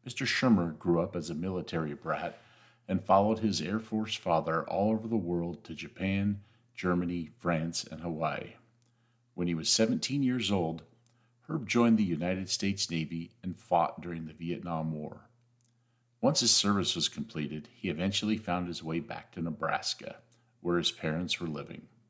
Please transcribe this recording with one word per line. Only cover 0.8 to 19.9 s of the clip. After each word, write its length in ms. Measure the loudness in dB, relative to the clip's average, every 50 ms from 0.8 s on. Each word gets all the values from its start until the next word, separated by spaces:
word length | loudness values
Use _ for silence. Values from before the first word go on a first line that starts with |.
| 2 4 4 4
up 120 | 4 0 -2
as 160 | -6 -6 -4
a 60 | -4
military 580 | -4 -2 -2 -2 -2 -4 -2 -2 -2 -2 -2 -4
brat 440 | -6 -4 -4 -2 -2 -2 -6 -8 -12 -20 -20 -20 -20 -20 -20 _ _ _
and 160 | -2 -2 -2 4
followed 360 | 6 6 6 8 6 2 2
his 200 | 2 0 0 0
Air 200 | -2 -2 -2 -4
Force 360 | -4 -2 -2 -2 -2 -2 -6
father 480 | -4 0 2 2 2 2 2 0 0 0 0
all 220 | 0 2 2 2
over 180 | 2 0 0 0
the 80 | 0
world 480 | 0 0 0 0 0 -2 -2 -6 -10 -12
to 80 | -14 -12
Japan, 680 | -12 -12 -14 -8 -4 -2 0 2 2 2 2 0 -2 -6 _ _ _ _ _ _
Germany, 580 | -2 0 2 2 2 2 0 -2 -4 -6 -8 -12
France, 460 | _ -2 0 0 0 0 -2 -4 -6 -6
and 160 | -6 -10 -8
Hawaii. 540 | -6 -6 -2 -2 -2 -2 -2 -4 -6 -10 -14 -20 _ _ _ _ _ _ _ _ _ _ _ _ _ _ _
When 120 | -2 0
he 80 | 0 0
was 140 | 0 2 2
seventeen 520 | 4 4 4 4 4 -2 -2 -2 0 2
years 300 | 2 2 2 0 0 2
old, 300 | 2 2 2 0 -2 -6 -10 -18 _ _ _ _ _ _ _ _ _ _ _
Herb 180 | -6 -4 -4 -2
joined 320 | 2 4 6 8 8 8
the 60 | 6 4
United 460 | 2 2 0 0 -2 0 -2 -2 -4
States 420 | -4 0 0 0 0 0 -2 -2
Navy 400 | -2 -2 -2 -2 -4 -8 -8 -10 _ _
and 160 | -8 -8 -8
fought 440 | -8 -4 2 2 4 4 2 -2 -8
during 240 | -8 -8 -8 -8 -8
the 80 | -12 -10
Vietnam 580 | -8 -6 -6 -6 -4 -4 -4 -4 -2 -2 -4
War. 380 | -4 -6 -8 -10 -12 -16 -20 _ _ _ _ _ _ _ _ _ _ _ _ _ _ _ _ _ _ _
Once 220 | 0 2 2 4
his 100 | 4 4
service 420 | 4 4 4 4 4 4 2 0 0
was 140 | 0 -2
completed, 600 | -2 -4 -6 -10 -6 -4 -6 -4 -4 -6 -8 -10 -12 -14
he 140 | -6 -4
eventually 480 | -4 -2 0 0 0 0 0 0 0 -2
found 320 | -2 0 -2 -2 -2 -2
his 160 | -4 -6 -8 -6
way 160 | -4 -4 -4
back 320 | -4 -4 -12 -12 -12 -12
to 100 | -8 -6
Nebraska, 760 | -4 -4 -4 -4 -2 -2 -2 -2 -2 -4